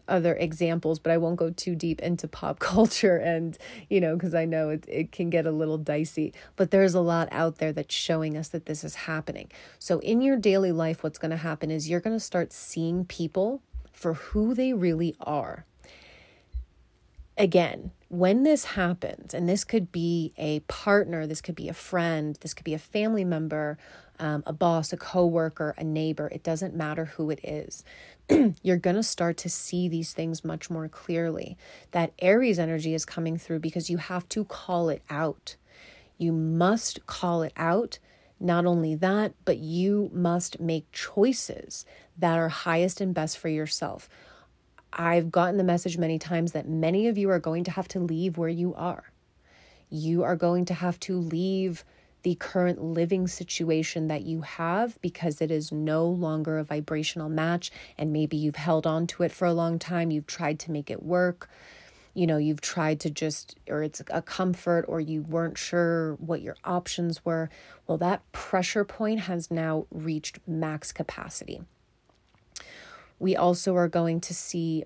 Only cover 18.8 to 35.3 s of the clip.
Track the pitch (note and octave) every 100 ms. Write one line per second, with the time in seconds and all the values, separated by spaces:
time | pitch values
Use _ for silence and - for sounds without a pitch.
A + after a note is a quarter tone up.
18.8 | F3 F3+ - - - - E3+ G3 - A3+
19.8 | F3 F3 E3+ E3+ D#3+ - D3+ D3+ - -
20.8 | - G3+ F#3 E3 D#3 D#3 - E3 - F3
21.8 | - F3+ E3 D#3+ D3+ D3+ E3 - - D#3
22.8 | - G#3 G#3+ A3 F#3 D#3+ D#3+ D3+ D3+ D3+
23.8 | - - - - D#3 D3+ - D#3 F3 E3
24.8 | D#3 F3 - F#3 F3 E3 D#3+ - D3+ -
25.8 | D#3+ D#3 D#3 D#3 D3+ D#3 - D#3+ F#3 E3+
26.8 | D3+ D3+ D#3+ - D#3 D3+ - D3+ - -
27.8 | - - - - - D4+ A#3 - F#3 F3
28.8 | F3 F#3+ A3+ - E3+ E3+ F3 - - F3+
29.8 | F3+ E3 D#3+ - E3 E3 D#3+ D#3+ - E3
30.8 | D#3 - - E3+ E3 - - F3+ - -
31.8 | - F3 E3 - F3+ A3 B3+ F3 E3 D#3+
32.8 | D#3+ D#3+ - - E3 E3 - D#3+ D#3+ E3
33.8 | D#3+ E3+ - F3+ F3 A3 G3+ - - F3+
34.8 | E3 C#3 - D3 D#3+